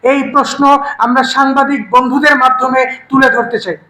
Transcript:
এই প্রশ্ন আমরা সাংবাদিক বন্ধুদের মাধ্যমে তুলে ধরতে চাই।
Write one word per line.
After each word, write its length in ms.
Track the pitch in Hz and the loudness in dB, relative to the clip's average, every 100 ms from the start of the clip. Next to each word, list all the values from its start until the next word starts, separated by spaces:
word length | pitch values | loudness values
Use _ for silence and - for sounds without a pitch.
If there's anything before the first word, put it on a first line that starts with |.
এই 280 | 240 277 - | 0 -2 -2
প্রশ্ন 480 | 277 262 - 277 285 - - | -2 -2 0 2 2 0 -4
আমরা 260 | 240 247 | -2 0
সাংবাদিক 680 | 254 269 269 269 269 277 208 | 0 0 0 0 0 -2 0
বন্ধুদের 440 | 247 254 277 294 277 | 0 2 0 2 2
মাধ্যমে 500 | 262 254 254 262 254 - - | 2 0 0 0 -2 -6 -2
তুলে 200 | 269 269 | 2 2
ধরতে 300 | 233 233 226 | 2 -2 -6
চাই। 180 | 190 156 | -6 -10